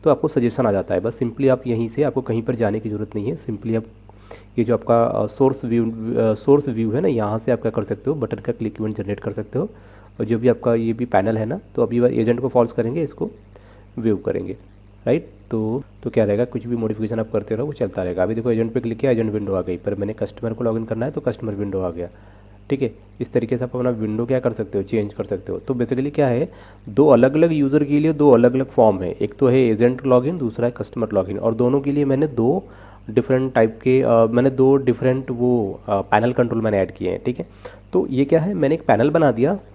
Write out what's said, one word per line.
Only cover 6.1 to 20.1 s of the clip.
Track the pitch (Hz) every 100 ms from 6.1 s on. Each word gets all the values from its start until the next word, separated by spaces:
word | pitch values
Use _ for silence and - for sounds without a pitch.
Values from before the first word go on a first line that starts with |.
| 120 113
source | 107 - 143 143
view | 113 110
है | 117
ना, | 185
यहाँ | 120 104 110
से | -
आप | 117
क्या | 113
कर | 113
सकते | 104 104 -
हो, | 151
Button | 110 104
का | 104
click | 113 107 -
event | 107 107
generate | 101 101
कर | 110
सकते | 101 110 127
हो। | 202 - - - - -
और | 107
जो | 113
भी | 123
आपका | 113 120
ये | 117 113
भी | 117
पैनल | 120 98 101 110
है | 110
ना, | 175 -
तो | -
अभी | 117 117
वह | 123 117
एजेंट | 113 120
को | 127
false | 123 117
करेंगे, | - 113 151
इसको | 151 - - - - - - - - -
view | 113 98
करेंगे, | - 92 92 - - - - - -
Right? | 160 - - -
तो, | 113 110 123 - -
तो | 120
क्या | 117
रहेगा, | 104 104
कुछ | 120 120 117
भी | 117
modification | 110 107 110 113
आप | 110
करते | 110 104 110
रहो, | 147
वो |
चलता | 143 104 95
रहेगा। | 92 90
अभी | 92
देखो | 113 120
एजेंट | 113 113
पे | 120
click | 120 113
किया, | 135
एजेंट | 117 110
विंडो | 104 101
आ | 95
गई, | 90 87
पर | -
मैंने | 101 101